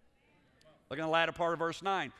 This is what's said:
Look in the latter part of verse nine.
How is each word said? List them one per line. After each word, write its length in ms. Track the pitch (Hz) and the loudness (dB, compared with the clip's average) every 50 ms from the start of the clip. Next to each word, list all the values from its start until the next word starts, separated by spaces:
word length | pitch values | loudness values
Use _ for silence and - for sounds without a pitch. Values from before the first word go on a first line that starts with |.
| _ _ _ _ _ _ _ _ _ _ _ _ - - - _ _ - | _ _ _ _ _ _ _ _ _ _ _ _ -20 -20 -20 _ _ -10
Look 80 | 135 143 | -8 -6
in 60 | 160 | -2
the 60 | 160 | 2
latter 220 | 160 165 165 160 | 2 4 4 2
part 220 | - 165 175 170 170 | 2 0 0 0 2
of 60 | 151 | 0
verse 220 | 165 165 156 - | 0 -2 -2 -2
nine. 300 | 170 196 196 180 151 123 - | -2 -2 0 0 -2 -4 -8